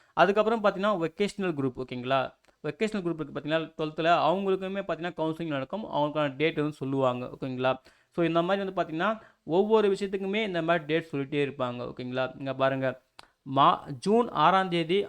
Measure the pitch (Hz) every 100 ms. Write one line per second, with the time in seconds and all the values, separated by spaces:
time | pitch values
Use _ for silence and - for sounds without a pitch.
0 | _ - 175 202 214 226 208 185 202 196
1 | 165 - 202 - 185 147 135 131 131 127
2 | 123 135 127 - _ _ 151 147 220 214
3 | 170 156 147 110 143 160 156 - 156 156
4 | 160 170 143 180 196 190 190 196 190 160
5 | 175 165 160 160 165 143 175 196 220 147
6 | 147 151 147 131 156 160 151 151 135 135
7 | 131 123 123 139 139 127 127 131 _ _
8 | _ - 170 170 175 196 190 190 165 160
9 | 190 220 - _ - 165 208 220 208 196
10 | 202 196 190 202 220 175 160 170 147 160
11 | 160 143 135 147 143 135 127 123 120 -
12 | 123 127 131 - 139 131 135 135 131 123
13 | _ - - _ - 135 151 180 - 135
14 | 180 226 240 - 156 190 190 170 160 190